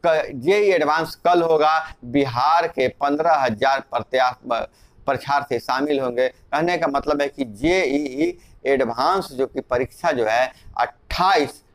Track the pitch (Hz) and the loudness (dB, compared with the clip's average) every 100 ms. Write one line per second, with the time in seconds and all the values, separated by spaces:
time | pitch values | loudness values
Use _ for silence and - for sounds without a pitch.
0 | 170 156 139 131 135 208 208 175 147 156 | 2 0 -2 -4 0 2 4 2 2 0
1 | 156 - 170 175 165 156 151 160 - - | -2 -2 2 2 4 4 4 2 -4 -16
2 | 123 139 135 120 143 170 165 - 127 - | -2 0 0 0 2 2 0 -2 -2 0
3 | 143 147 165 151 127 107 131 135 - 123 | -2 0 2 2 2 0 0 0 -4 -8
4 | 110 127 127 120 120 117 - _ - _ | -4 0 0 -2 -6 -6 -6 _ -20 _
5 | - 131 - 143 139 117 - 131 147 139 | -4 -4 -2 -2 -2 -6 -2 -2 0 -2
6 | 131 123 127 - _ 147 170 175 160 139 | -2 0 -2 -2 _ -2 -2 0 -2 -2
7 | 147 147 143 - 127 101 147 190 156 139 | -2 -2 -2 -4 -8 -2 0 2 2 0
8 | 147 131 170 175 - - 131 139 120 117 | -2 -2 -2 -4 -18 -6 0 2 0 0
9 | 143 190 - 127 131 135 - 123 131 - | 0 0 -4 -4 -4 -4 -4 -2 -2 -4
10 | 170 135 110 113 131 - - - 123 _ | -2 0 0 0 0 -6 -12 -4 -4 _
11 | _ - 180 180 139 - _ | _ -2 2 2 0 -6 _